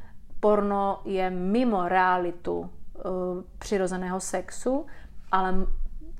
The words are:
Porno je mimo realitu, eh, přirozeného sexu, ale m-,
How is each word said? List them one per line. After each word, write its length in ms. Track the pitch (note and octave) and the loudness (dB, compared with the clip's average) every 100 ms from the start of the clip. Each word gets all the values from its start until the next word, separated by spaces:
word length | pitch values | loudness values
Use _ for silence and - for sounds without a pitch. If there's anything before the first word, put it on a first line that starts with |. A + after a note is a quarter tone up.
| - - - - | -14 -14 -8 2
Porno 640 | G#3 G#3 G3+ G3+ G3 G3 - | 4 4 4 0 0 -2 -4
je 240 | F#3+ F#3 | -2 0
mimo 580 | F#3 F#3 A3 B3+ G3+ F3 | 0 0 2 4 2 2
realitu, 800 | F#3 F#3 F#3 F3 E3+ - F3 F3+ - - - | 4 4 2 0 -4 -4 -4 -6 -8 -8 -6
eh, 40 | - F#3 F3+ F3+ F#3 - | -4 -4 -4 -6 -8 -12
přirozeného 600 | - G3+ F#3 F#3 F#3 F#3+ | -2 0 0 -2 -4 -4
sexu, 640 | - F#3 F3 - - C4+ D#4+ - - - - | -4 -4 -4 -4 0 0 -2 -10 -12 -12 -2
ale 180 | F#3+ F#3 | 0 4
m-, 180 | F#3 F#3 - - - - | 6 6 4 2 -2 -8